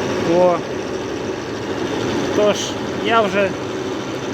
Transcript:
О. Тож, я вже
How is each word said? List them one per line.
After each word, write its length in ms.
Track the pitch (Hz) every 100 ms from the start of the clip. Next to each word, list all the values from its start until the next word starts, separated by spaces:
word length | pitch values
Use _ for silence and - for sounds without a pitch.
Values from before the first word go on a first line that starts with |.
| - - 165 175
О. 180 | 180 170 - - - - - - - - - - - - - - - - - 196
Тож, 200 | 208 - - - - - 202
я 160 | 226
вже 280 | 202 196 190 - - - - - - - -